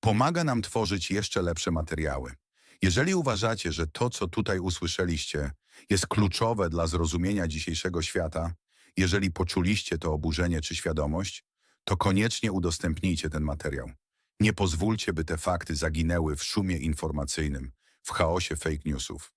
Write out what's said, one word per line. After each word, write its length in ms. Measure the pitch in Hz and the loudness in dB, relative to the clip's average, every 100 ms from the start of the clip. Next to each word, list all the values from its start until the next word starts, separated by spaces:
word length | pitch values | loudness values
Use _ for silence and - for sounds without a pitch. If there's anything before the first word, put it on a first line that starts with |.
Pomaga 440 | 113 107 139 175 | 4 4 4 4
nam 180 | 160 120 | 2 0
tworzyć 480 | 101 120 107 98 - | 0 0 0 0 0
jeszcze 320 | 95 101 - | -2 0 0
lepsze 280 | 87 82 - | 0 0 0
materiały. 600 | 82 76 78 78 67 62 62 _ _ _ - | 0 -2 -2 -2 -2 -6 -12 _ _ _ 0
Jeżeli 320 | 92 87 160 | 2 4 4
uważacie, 580 | 190 143 107 113 117 85 | 2 2 2 0 0 -2
że 140 | 80 80 | -2 -2
to, 240 | - 123 | 0 -2
co 180 | - 92 | 0 -2
tutaj 300 | - 107 95 | -2 0 0
usłyszeliście, 920 | 92 87 85 - 90 80 - 73 71 - _ - - | 0 -2 -4 0 0 0 -2 -2 -4 -6 _ -20 0
jest 160 | 95 - | 0 2
kluczowe 640 | 104 104 - 113 113 87 | 2 2 2 0 2 0
dla 160 | 82 82 | 2 0
zrozumienia 640 | 87 82 85 90 101 85 | 2 0 0 0 0 0
dzisiejszego 540 | 78 78 80 92 85 | -2 -4 -4 -2 -2
świata, 520 | 80 - 82 78 82 85 _ _ - - | -2 -2 -2 -2 -4 -6 _ _ -10 0
jeżeli 340 | 92 101 98 | 2 4 2
poczuliście 680 | 82 90 - 90 107 - 82 | 0 0 2 2 0 0 -2
to 140 | 82 | 0
oburzenie 480 | 78 78 76 87 82 | 0 0 0 0 0
czy 140 | 76 | -2
świadomość, 680 | 80 87 78 73 80 101 - _ _ _ _ | -4 -2 0 0 0 -4 -8 _ _ _ _
to 120 | - 98 | -2 0
koniecznie 560 | 101 95 113 - 113 | 4 4 2 0 0
udostępnijcie 800 | 95 85 82 87 78 92 82 80 | 0 0 -2 -2 0 0 0 -2
ten 120 | 76 | -2
materiał. 480 | 76 73 78 69 62 - _ _ _ _ | -2 -2 -4 -6 -8 -14 _ _ _ _
Nie 120 | 107 | 2
pozwólcie, 600 | - 98 80 101 110 - | 4 2 2 2 2 0
by 120 | 80 | -2
te 140 | 80 80 | -2 -2
fakty 380 | - 87 - 78 | 0 -2 -2 -2
zaginęły 600 | 80 78 82 87 78 73 | 0 0 2 2 0 -2
w 80 | |
szumie 320 | - - 95 85 | -2 -2 0 0
informacyjnym, 960 | 80 76 80 73 69 - 76 69 65 - _ _ | 0 -2 -2 -2 -4 -2 -2 -2 -8 -14 _ _
w 80 | - | -8
chaosie 440 | - 82 87 85 76 | 0 2 2 0 -2
fake 240 | - 76 | -2 -2
newsów. 480 | 78 69 - - - | -2 -4 -4 -8 -14